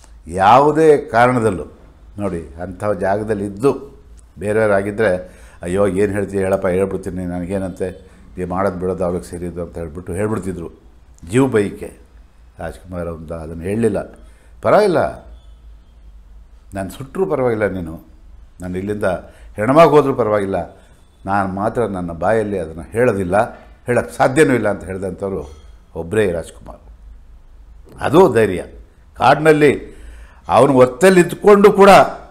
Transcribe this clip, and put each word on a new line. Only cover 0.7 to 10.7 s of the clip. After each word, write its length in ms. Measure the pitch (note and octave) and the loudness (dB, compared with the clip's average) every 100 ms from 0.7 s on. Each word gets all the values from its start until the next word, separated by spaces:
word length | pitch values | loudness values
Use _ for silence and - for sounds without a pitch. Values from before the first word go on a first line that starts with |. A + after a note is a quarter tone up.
| D3+ D#3+ C#3+ | 4 4 4
ಕಾರಣದಲ್ಲೂ. 640 | - A2+ B2 B2+ A2 F2 - - - - - G#2 | 2 2 4 2 0 -2 -8 -18 -20 -20 -20 -8
ನೋಡಿ, 360 | G2+ F2 D2+ D2+ | -8 -8 -12 -14
ಅಂಥ 220 | F2+ F2+ G#2 G2 | -14 -8 -6 -2
ಜಾಗದಲ್ಲಿ 460 | F#2+ G#2 G#2+ G#2 G2+ | -2 -2 -2 -4 -6
ಇದ್ದು 580 | G2 C3+ C3 - - - - - - | -2 -2 -2 -6 -20 -20 -20 -20 -10
ಬೇರೆಯವರಾಗಿದ್ದರೆ, 1000 | G2+ G#2+ G#2+ G2 G2 G#2 A2 G#2+ - - - - | -4 0 2 0 -2 -2 0 -2 -6 -20 -20 -14
"ಅಯ್ಯೋ 260 | F2 F#2+ G2+ | -6 -2 0
ಏನು 260 | F#2 G#2 | 0 0
ಹೇಳ್ತೀಯ 260 | G2+ F#2+ G2+ | -2 -4 -4
ಹೇಳಪ್ಪ, 280 | F#2+ F#2+ F#2+ | -2 -2 0
ಹೇಳ್ಬಿಡ್ತೀನಿ, 580 | F2+ G2 F#2 F#2+ F2+ F2+ | -2 -2 -4 -8 -10 -8
ನನಗೇನಂತೆ, 840 | F2+ F2 G2 F#2+ - F#2 F#2 - - - - | -8 -6 -6 -8 -8 -10 -10 -20 -20 -20 -12
ನೀವು 120 | F2 | -8
ಮಾಡೋದು 300 | F2+ G2 F2+ | -4 -4 -4
ಬಿಡೋದು 260 | F#2 E2+ F2 | -6 -4 -4
ಅವ್ರಿಗೆ 180 | F2 | -4
ಸೇರಿದ್ದು" 380 | - E2+ F2 E2+ | -8 -12 -10 -10
ಅಂತ 160 | E2+ E2 | -12 -10
ಹೇಳ್ಬಿಟ್ಟು 360 | E2 E2 F2+ | -12 -12 -10
ಹೇಳ್ಬಿಡ್ತಿದ್ರು 580 | F2 G#2+ G#2+ F#2 F2 D#2+ | -6 -4 -4 -6 -10 -12